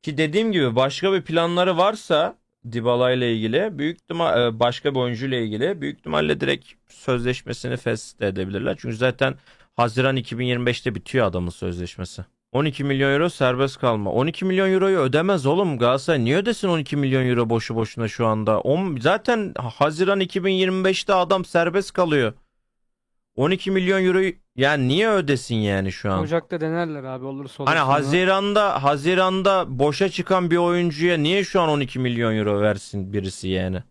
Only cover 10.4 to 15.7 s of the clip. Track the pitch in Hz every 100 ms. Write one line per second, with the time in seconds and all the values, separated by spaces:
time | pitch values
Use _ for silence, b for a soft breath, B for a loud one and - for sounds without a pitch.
10.4 | 123 123 120 117 135 101 - 131 104 90
11.4 | 87 - 92 87 87 - 90 - 87 _
12.4 | _ 123 151 135 139 135 139 139 170 -
13.4 | 131 127 135 - 127 110 101 - 143 -
14.4 | 185 185 190 190 190 185 131 143 175 190
15.4 | 135 170 190